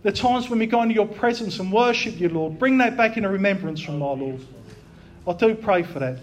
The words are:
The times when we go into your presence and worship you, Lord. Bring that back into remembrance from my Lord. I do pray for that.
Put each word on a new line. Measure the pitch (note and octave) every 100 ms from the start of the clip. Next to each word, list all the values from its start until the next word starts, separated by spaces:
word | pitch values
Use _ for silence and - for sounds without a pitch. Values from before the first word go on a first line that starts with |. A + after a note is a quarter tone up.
The | G#3
times | G3 B3+ B3 A#3+
when | A3+
we | A3
go | A#3
into | A#3 A3
your | G#3
presence | - A#3+ A#3 G#3+ -
and | F#3
worship | G#3 B3 - - E3
you, | F3
Lord. | E3 D#3 D#3
Bring | C4 C4
that | A#3+ -
back | A3 A3+
into | G3
remembrance | G3 G3+ F#3+ E3 D#3
from | - D3+
my | C#3+
Lord. | C3+ C3+ C3 - - - - - - - - -
I |
do | F3 A3+ A3
pray | - F#3
for | E3+ C#3
that. | B2+ B2+